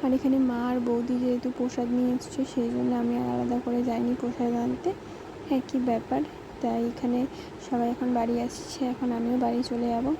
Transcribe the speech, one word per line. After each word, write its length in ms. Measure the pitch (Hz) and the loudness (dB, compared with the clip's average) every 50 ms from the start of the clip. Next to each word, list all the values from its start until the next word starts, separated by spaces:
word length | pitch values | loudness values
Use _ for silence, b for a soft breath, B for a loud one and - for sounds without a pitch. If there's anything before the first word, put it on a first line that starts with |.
| - | 2
আর 80 | 269 254 269 | 2 2 4
এখানে 200 | - 269 262 269 262 254 | 4 4 4 4 4 4
মা 100 | 240 240 240 247 | 2 0 0 2
আর 60 | 247 254 240 240 | 2 2 2 2
বৌদি 280 | 240 233 240 247 254 247 247 | 2 2 2 0 0 2 2
যেহেতু 260 | 254 247 247 247 247 247 - | 2 0 0 0 -2 -2 0
প্রসাদ 300 | 247 247 - - 240 240 240 247 | -2 -2 0 -2 0 2 2 2
নিয়ে 140 | 254 247 247 | 4 4 2
এসছে, 260 | 254 - - - - 269 - - | 0 -2 -4 -2 -2 -2 -2 0
সেই 160 | - 240 233 240 | 0 0 0 0
জন্য 160 | 247 247 247 247 240 240 | 0 2 2 2 2 2
আমি 100 | 233 240 240 | 2 0 0
আর 60 | 247 247 247 | 0 0 0
আলাদা 240 | 247 247 240 240 247 247 | 0 2 2 0 0 0
করে 140 | 247 240 240 240 247 | 0 0 0 2 2
যাইনি 240 | 233 226 240 240 247 247 | 0 0 2 0 0 0
প্রসাদ 320 | - 240 247 - 247 240 240 240 233 | 0 -4 -2 0 0 0 0 0 0
আনতে, 260 | 247 254 262 - 349 392 - B B B B B - - - - - 294 262 | 0 -2 0 -2 -2 -2 -2 B B B B B -14 -14 -12 -4 0 0 0
একই 220 | 254 - - 269 247 247 | 0 0 -2 0 2 2
ব্যাপার। 300 | 233 226 214 - 262 269 302 - - - - - - - | 2 0 0 0 0 0 0 -2 -6 -14 -14 -14 -10 -4
তাই 200 | - 240 233 233 233 233 | -2 -2 0 0 0 -2
এখানে 280 | 240 - - 240 240 247 254 269 B B B B B - - - | -2 -2 0 0 2 2 0 -2 B B B B B -14 -8 -4
সবাই 200 | 277 240 240 233 247 | 0 0 2 0 0
এখন 160 | - 262 247 247 240 | 0 0 0 2 2
বাড়ি 180 | 233 233 240 240 240 | 2 2 2 0 0
আসছে, 340 | 247 - - - - - - 277 254 247 | -2 -4 -8 -10 -10 -6 -4 -2 -2 -2
এখন 160 | - 269 247 240 233 | -2 -2 -2 0 0
আমিও 200 | 233 233 247 254 247 | 0 0 2 2 2
বাড়ি 140 | 233 233 240 254 - | 2 2 0 0 0
চলে 160 | 247 233 240 240 233 | -2 0 0 0 0
যাব। 120 | 233 247 269 311 - | 0 0 0 -2 -2